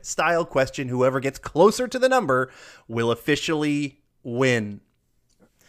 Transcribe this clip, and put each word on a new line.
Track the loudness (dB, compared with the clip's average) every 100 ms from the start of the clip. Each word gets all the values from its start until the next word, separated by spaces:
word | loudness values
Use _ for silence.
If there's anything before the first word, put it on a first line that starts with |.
style | -8 -2 0 0
question. | 0 0 -2 -2 -4
Whoever | 0 2 0
gets | -4 -6
closer | -4 4 4 4 -4
to | 0
the | 2
number | 2 2 0 -2 -8 -20 -20 -8
will | -2 0
officially | 0 0 0 0 -2 -2 -2 -4 -10 _ _
win. | -8 0 2 2 -2 -10 _ _ _ _ _ _ _ _